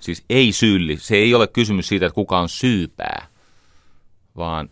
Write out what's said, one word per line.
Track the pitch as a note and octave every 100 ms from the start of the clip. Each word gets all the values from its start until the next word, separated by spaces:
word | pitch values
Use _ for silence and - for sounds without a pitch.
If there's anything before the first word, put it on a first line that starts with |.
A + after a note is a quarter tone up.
siis | - E2+ -
ei | B2 A#2+
syylli-, | - A2 F#2+ D#2+ D#2
se | - G2+
ei | A2+
ole | A#2+ A2
kysymys | - G#2+ G2 -
siitä, | G2 F2
että |
kuka | G#2+ G2 F#2
on | F2
syypää, | - B2+ G#2 D#2+ - - - - _ _ _ _ _ _ - _ _ _ -
vaan | E2+ D#2+ D2